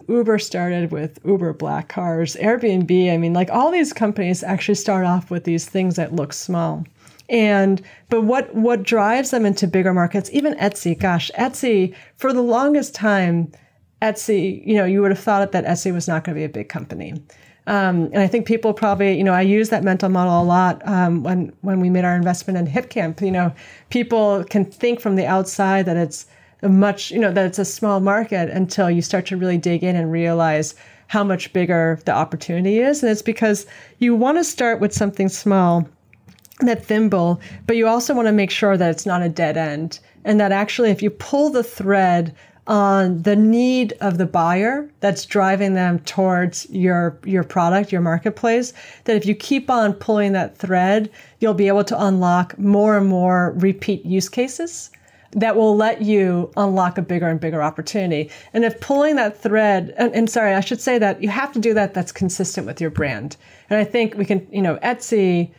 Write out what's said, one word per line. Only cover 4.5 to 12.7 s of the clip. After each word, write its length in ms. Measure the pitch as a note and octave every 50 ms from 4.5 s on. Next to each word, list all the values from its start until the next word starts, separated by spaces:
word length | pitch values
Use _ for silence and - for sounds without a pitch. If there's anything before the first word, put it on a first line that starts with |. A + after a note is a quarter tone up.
| G3 - - - G#3
start 300 | G3+ - - G3 F#3 F#3
off 260 | F3 F3+ F#3 F3 -
with 140 | F3+ F3 -
these 200 | F3 E3 E3 -
things 300 | - - F#3+ F#3+ F3+ E3+
that 180 | F3+ D#3+ - E3
look 180 | E3+ D3 D3
small. 540 | - - - - F3+ E3+ E3 D#3+ D#3 D#3+ E3 - _ _ _ - - - _ -
And, 520 | A#3+ A#3 G#3+ G#3 G3+ G3 G3 G3 G3 F#3+ - - - - _ _
but 120 | A#3 A3+
what, 320 | A3 G#3+ B3 C4+ C4 - -
what 280 | A3+ A3 A#3+ A#3+ G3+ F#3+
drives 480 | - A#3+ A3 G3+ G#3+ A#3 C4 C4 B3+
them 140 | C4 A#3+ A3
into 220 | G3+ G3 - G#3
bigger 260 | F3+ E3 F#3 F3+ F#3+ F#3
markets, 360 | F3+ F3 F3 - G3+ F#3+ -
even 220 | - C#4+ C#4+ D4+ D4
Etsy, 420 | - C#4+ D#4 D4+ - - F3 E3
gosh, 320 | - - F#3 F3 E3 - - -
Etsy, 560 | - A#3 C4 B3+ - - B3 A3 G3 F#3 F#3 - - - - _
for 160 | _ - C4
the 100 | C4 B3+
longest 540 | A#3+ A#3+ A3 A#3+ C4+ D4